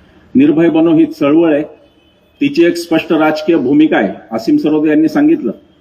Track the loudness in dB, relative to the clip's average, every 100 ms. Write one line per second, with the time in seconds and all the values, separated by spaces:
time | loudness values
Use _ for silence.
0 | _ _ _ 0 2 2 0 2 2 2
1 | 0 -2 0 2 2 0 -4 -14 _ _
2 | _ _ _ _ -4 0 0 -2 -4 -4
3 | -2 -2 0 -2 -2 -2 0 2 2 0
4 | -2 -6 -12 -8 -2 0 0 0 0 0
5 | 0 0 0 0 -4 -8 _ _